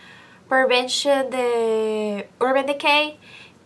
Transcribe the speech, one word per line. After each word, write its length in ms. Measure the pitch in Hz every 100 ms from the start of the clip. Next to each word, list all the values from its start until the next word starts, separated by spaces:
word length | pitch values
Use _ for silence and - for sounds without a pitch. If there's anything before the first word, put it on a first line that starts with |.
| - - - - -
Prevention 840 | 262 262 247 254 - 285 277 262
de 960 | 254 240 233 226 220 220 214 214 202 - -
Urban 280 | 247 269 269
Decay 500 | 285 311 294 302 - - - - _